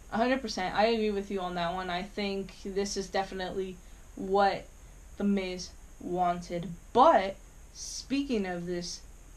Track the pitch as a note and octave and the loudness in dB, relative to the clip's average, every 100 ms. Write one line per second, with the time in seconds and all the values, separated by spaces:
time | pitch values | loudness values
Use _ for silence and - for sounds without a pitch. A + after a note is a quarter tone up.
0 | - G#3 B3 C4 A3 G3+ F#3 F#3+ A3+ A3+ | -6 0 2 2 -2 -2 0 4 4 4
1 | G#3+ G3 G3 G3 F3+ F3+ E3+ F#3 F#3 F3 | 0 0 -2 -4 -2 -2 -2 -2 -4 -4
2 | G3+ - G3+ G3 F3+ - G3 F#3+ G3+ G3 | -4 -4 -4 -4 -6 -10 -4 -2 -2 -2
3 | F3+ G3 F#3+ F#3+ F3+ F#3+ F#3+ F3 - - | -2 -2 -2 -4 -4 -4 -6 -8 -16 -18
4 | - - F#3+ G3 G3 F3+ - - - - | -14 -8 2 6 6 2 -6 -18 -20 -20
5 | - - G3+ G3 F#3 F3+ - - - - | -14 0 2 2 0 -6 -10 -14 -18 -12
6 | - F3+ F3 F3 - F3 F3 E3+ - A#3 | -4 0 2 0 -4 -6 -6 -10 2 8
7 | D#4 B3 F#3+ - - - - - - - | 10 8 4 -4 -16 -20 -18 -14 -10 -10
8 | - C#4 C#4 A3 F#3 F3 E3+ F3 F3 - | -2 -2 0 0 0 -4 -4 -4 -6 -10
9 | - - - | -16 -20 -20